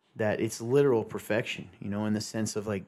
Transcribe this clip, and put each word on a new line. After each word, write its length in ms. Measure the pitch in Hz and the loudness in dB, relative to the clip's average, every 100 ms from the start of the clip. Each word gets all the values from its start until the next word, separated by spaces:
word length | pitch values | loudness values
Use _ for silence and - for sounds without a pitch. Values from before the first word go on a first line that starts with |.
| _ - | _ -2
that 240 | 107 95 | 0 2
it's 200 | 110 - | -2 -2
literal 440 | 117 139 143 113 | 2 4 6 4
perfection, 640 | 104 101 - 107 107 - - - | 0 -8 -2 -2 0 -8 -12 -10
you 80 | 101 | -6
know, 140 | 104 107 | -2 0
in 60 | |
the 60 | 104 | 0
sense 360 | - 113 107 107 | -2 -4 -4 -4
of, 100 | 104 | -4
like, 180 | 98 | -4